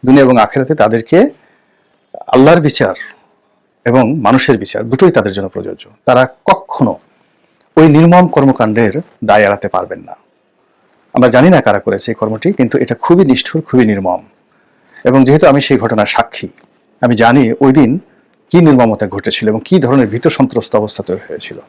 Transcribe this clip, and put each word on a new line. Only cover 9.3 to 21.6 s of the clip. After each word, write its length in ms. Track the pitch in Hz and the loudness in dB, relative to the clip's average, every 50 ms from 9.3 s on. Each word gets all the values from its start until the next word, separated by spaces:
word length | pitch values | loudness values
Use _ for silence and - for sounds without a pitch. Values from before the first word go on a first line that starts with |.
| 104 107 107 | 2 2 2
এড়াতে 240 | 101 101 98 - 101 | 2 0 -2 -6 -6
পারবেন 320 | - 92 90 90 90 87 | -6 -6 -6 -6 -12 -16
না। 160 | 87 85 85 _ _ _ _ _ _ _ _ _ _ _ _ _ _ _ _ _ _ _ _ | -16 -20 -20 _ _ _ _ _ _ _ _ _ _ _ _ _ _ _ _ _ _ _ _
আমরা 140 | - 123 123 | 0 0 2
জানি 220 | 113 127 135 175 | 2 4 4 4
না 120 | 185 147 | 4 4
কারা 180 | 117 113 101 101 | 2 0 -2 -2
করেছে 320 | - 107 101 98 - - | -2 -4 -6 -6 -6 -8
এই 40 | 113 | -6
কর্মটি, 380 | - - 107 110 107 - 175 202 | -6 -6 -6 -6 -4 -4 -6 -2
কিন্তু 240 | - 131 117 - 139 | -2 -4 -2 -2 -4
এটা 180 | 131 - 120 | -4 -4 -6
খুবই 300 | - - - 170 175 196 | -8 0 0 2 2 4
নিষ্ঠুর, 360 | 143 127 120 - - - 160 | 2 0 -2 -2 -6 -6 -8
খুবই 240 | 156 - - 127 123 | -8 -2 0 0 0
নির্মম। 380 | 110 104 98 95 92 90 - - _ _ _ _ _ _ _ _ _ _ _ _ _ _ - - | 0 0 -2 -4 -6 -6 -6 -8 _ _ _ _ _ _ _ _ _ _ _ _ _ _ -6 -4
এবং 200 | 127 127 135 135 | 0 2 2 4
যেহেতু 240 | 123 139 156 - 156 | 4 2 4 4 4
আমি 140 | 139 143 | 2 2
সেই 160 | 143 - 143 127 | 0 0 -2 0
ঘটনার 280 | - 113 120 104 104 | 0 -2 -2 -2 -2
সাক্ষী, 420 | - - - - - - - - - _ _ _ _ _ _ _ _ _ _ | -2 -2 -4 -4 -4 -6 -16 -16 -16 _ _ _ _ _ _ _ _ _ _
আমি 140 | - 120 120 | -2 -2 0
জানি 380 | 110 113 117 120 143 135 113 117 - | 2 2 2 4 2 2 0 0 0
ওই 140 | 139 135 131 | 0 2 4
দিন 260 | 151 143 113 131 180 - _ _ _ _ _ _ _ _ _ | 4 2 2 0 -4 -6 _ _ _ _ _ _ _ _ _
কী 120 | - 170 | 2 2
নির্মমতা 460 | 175 156 143 127 123 113 107 - 107 98 | 4 4 4 4 2 0 0 -4 -6 -8
ঘটেছিল 420 | 87 95 - - - - - 107 | -8 -8 -8 -6 -6 -4 -2 -2
এবং 100 | 107 - - | -4 -4 -4
কী 140 | - 185 185 | -2 0 0
ধরনের 280 | 143 120 131 139 127 104 | 0 2 0 0 0 0
ভীত 200 | 101 120 - 160 | -4 -4 -4 -4
সন্ত্রস্ত 480 | - - 135 - - 120 110 - - | -2 0 -4 -2 -2 -6 -8 -4 -4
অবস্থা 280 | 107 107 104 - - 98 | -4 -4 -4 -8 -12 -10
তৈরি 220 | - 90 92 - - | -8 -8 -10 -10 -14
হয়েছিল। 320 | - - - - - - | -16 -16 -16 -18 -20 -20